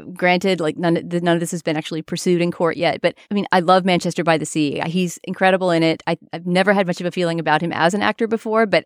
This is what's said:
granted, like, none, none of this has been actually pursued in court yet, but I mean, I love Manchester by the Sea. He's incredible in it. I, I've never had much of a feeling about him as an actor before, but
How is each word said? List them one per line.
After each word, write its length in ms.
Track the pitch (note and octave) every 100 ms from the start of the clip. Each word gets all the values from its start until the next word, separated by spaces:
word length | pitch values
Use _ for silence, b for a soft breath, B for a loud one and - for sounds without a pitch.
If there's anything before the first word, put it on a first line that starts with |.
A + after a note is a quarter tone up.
| -
granted, 480 | F3+ F3+ F3+ F#3+ F3+
like, 160 | D#3 -
none, 240 | E3+ E3+ E3+
none 180 | F3 F3
of 120 | E3+
this 100 | E3
has 100 | F3
been 160 | E3 D#3
actually 240 | - D#3+
pursued 400 | - F3 F#3 F3
in 100 | F3
court 240 | - E3 -
yet, 240 | E3 -
but 140 | F3 - b
I 40 |
mean, 120 | G3+ -
I 80 | F#3
love 260 | E3+ F#3 F#3
Manchester 360 | F3+ F3 E3+
by 140 | E3+ D#3+
the 80 |
Sea. 380 | D3+ D#3+ D3 D3+
He's 340 | E3 F3 F3+ -
incredible 460 | - F#3 F#3+ F#3 F#3
in 120 | E3
it. 200 | E3 D#3+ -
I, 120 | E3+ _
I've 100 | E3+ F3
never 280 | F3+ F#3+
had 120 | G3 F3+
much 140 | F3
of 60 | F3
a 40 |
feeling 300 | F3+ E3+ E3
about 220 | D#3 D3+
him 100 | E3+
as 220 | - E3
an 80 | G3+
actor 240 | G#3 G#3 A3+
before, 400 | A3 A3+ A3 A3
but 180 | F3+